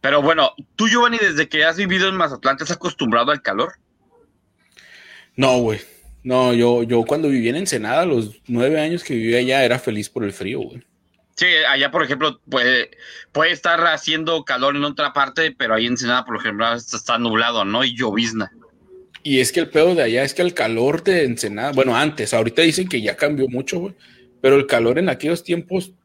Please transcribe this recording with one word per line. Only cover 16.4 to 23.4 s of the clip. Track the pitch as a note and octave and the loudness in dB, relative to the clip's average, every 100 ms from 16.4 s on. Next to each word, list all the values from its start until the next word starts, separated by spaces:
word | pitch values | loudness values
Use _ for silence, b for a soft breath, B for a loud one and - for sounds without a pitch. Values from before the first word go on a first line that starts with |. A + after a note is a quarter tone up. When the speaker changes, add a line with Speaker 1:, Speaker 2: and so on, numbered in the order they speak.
| A2 G#2 A2+ | -6 -2 -2
Speaker 1:
está, | A#2 A#2 A#2 | -2 -6 -12
está | - A#2 | -4 -2
nublado, | A#2+ A2 A#2 A#2 | 0 0 0 0
¿no? | G2 A2 | -2 -2
Y | C3 A#2+ | -2 -2
llovizna. | B2 G#2 A#2 A2+ G2+ - - _ _ - - - | -2 0 -2 -4 -8 -10 -20 _ _ -20 -20 -14
Speaker 2:
Y | - C3+ | 0 2
es | A#2+ | 2
que | - | 0
el | D#3+ | 0
pedo | D#3 E3 | 4 4
de | F3 | 4
allá | B2+ A#2 | 2 0
es | C#3 | -2
que | - | 0
el | F3+ | -2
calor | F3 A#2 A2+ B2+ D#3+ | 0 -2 0 0 0
de | E3 F#3 | 0 2
Ensenada, | C#3 A#2 A2 G#2 C3 | 2 0 -4 -4 -2
bueno, | C#3 C3 A#2 | 2 2 4
antes, | D3+ D3 G#2+ | 0 -2 -2
ahorita | A#2 A2+ - | 0 0 2
dicen | E3 D#3 F#3 | 2 2 -2
que | C3+ | -2
ya | G#2+ - | -2 -2
cambió | D3 D3 | -2 0